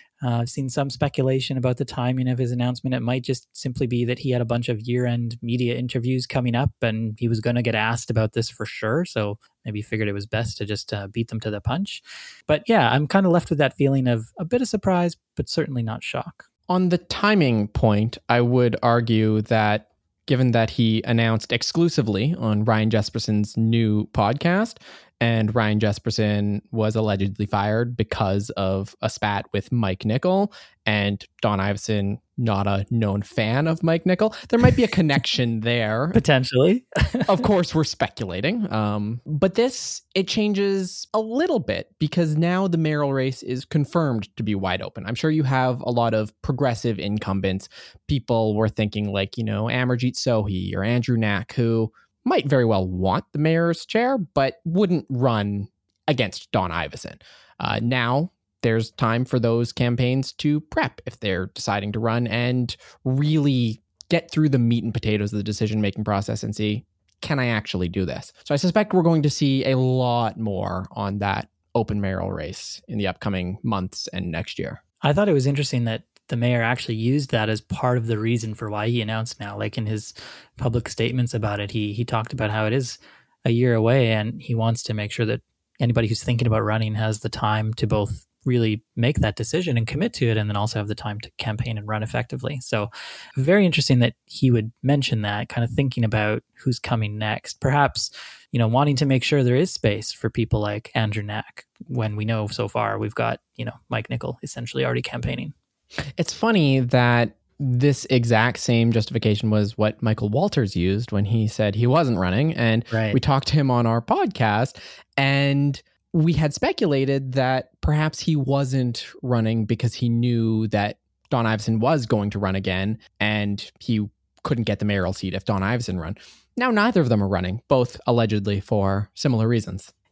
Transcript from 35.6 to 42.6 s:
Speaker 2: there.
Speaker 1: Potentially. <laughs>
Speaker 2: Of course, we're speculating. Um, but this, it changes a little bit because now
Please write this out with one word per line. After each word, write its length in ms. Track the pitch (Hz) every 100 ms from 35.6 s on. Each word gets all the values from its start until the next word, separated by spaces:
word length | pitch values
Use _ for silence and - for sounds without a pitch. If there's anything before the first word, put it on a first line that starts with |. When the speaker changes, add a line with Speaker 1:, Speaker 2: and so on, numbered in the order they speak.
Speaker 2:
there. 480 | 113 120 107 110 151
Speaker 1:
Potentially. 760 | 208 - 131 127 127 156 240 -
<laughs> 40 | - - 247 254
Speaker 2:
Of 120 | 196
course, 300 | 247 196 175
we're 120 | 156 151
speculating. 840 | - 127 - 101 90 143 233 208
Um, 500 | 110 107 104 104 120 -
but 300 | 151 190 185
this, 460 | 247 - - - -
it 140 | 190 190
changes 800 | - 208 196 202 196 185 - -
a 60 | 214
little 400 | 220 240 359 262
bit 360 | - - - _
because 380 | 151 - 165 151
now 320 | 170 185